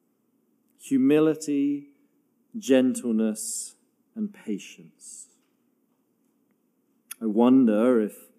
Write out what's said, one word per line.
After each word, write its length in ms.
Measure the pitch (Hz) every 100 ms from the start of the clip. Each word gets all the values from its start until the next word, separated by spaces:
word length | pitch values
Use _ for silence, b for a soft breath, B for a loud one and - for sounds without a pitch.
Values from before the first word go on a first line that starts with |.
| _ _ _ _ _ _ _ _
humility, 1120 | - 135 131 151 160 156 - 143 143 143 - _ _ _ _ _ _ 113
gentleness, 1160 | 107 131 127 117 120 110 110 107 - - - _ _ _ _ -
and 160 | 208
patience. 920 | - - 196 - - 165 _ - - - _ _ _ _ _ _ _ _ _ _ _ _ _ _ _ _ _ - -
I 60 | 113
wonder 720 | 104 123 131 120 104 120 120
if 140 | 101 - -